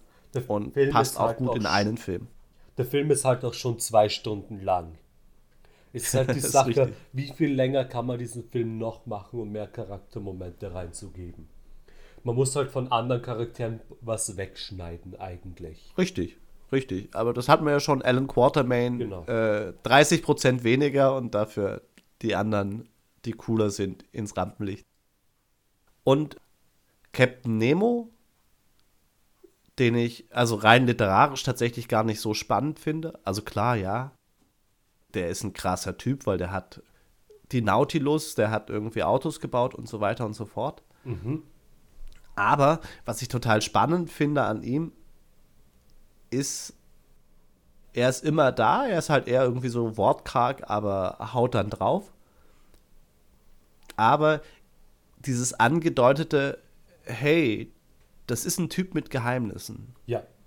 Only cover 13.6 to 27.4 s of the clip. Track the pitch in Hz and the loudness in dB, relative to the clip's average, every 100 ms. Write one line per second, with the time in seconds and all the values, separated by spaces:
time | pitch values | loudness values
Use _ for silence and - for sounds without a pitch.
13.6 | 117 113 - - 117 110 - 90 95 - | -8 -8 -14 -14 -6 -6 -6 -8 -10 -10
14.6 | - 95 85 87 92 92 95 87 92 85 | -14 -12 -12 -12 -14 -14 -14 -14 -16 -14
15.6 | 85 80 - - 180 131 85 - - - | -14 -16 -10 -2 -2 -2 -6 -8 -20 -20
16.6 | - 135 135 92 107 - 113 120 117 156 | -4 -4 -2 -6 -6 -4 -2 0 4 4
17.6 | 151 143 143 139 127 127 135 - 123 151 | 4 2 2 0 2 2 2 4 4 4
18.6 | 123 123 123 120 113 92 85 113 110 104 | 0 0 0 -2 -6 -8 -4 0 0 0
19.6 | 101 - - 131 151 170 - 147 135 127 | -4 -6 4 6 6 4 2 2 2 2
20.6 | 117 131 147 135 135 135 120 104 107 - | 2 4 4 4 2 2 -2 -2 -2 -2
21.6 | 98 104 - _ _ _ 113 95 104 104 | -4 -4 -12 _ _ _ -2 0 0 0
22.6 | 98 104 120 _ _ _ 120 110 - 113 | -2 -6 -12 _ _ _ -12 -10 -2 2
23.6 | 104 98 98 - - - 104 - 92 - | 2 0 -4 -6 -14 -10 -8 -4 -6 -6
24.6 | 101 101 - _ _ _ _ _ _ _ | -8 -8 -14 _ _ _ _ _ _ _
25.6 | _ _ _ _ - 139 151 - _ _ | _ _ _ _ 4 4 2 -8 _ _
26.6 | _ _ _ _ _ - 127 - | _ _ _ _ _ 2 2 2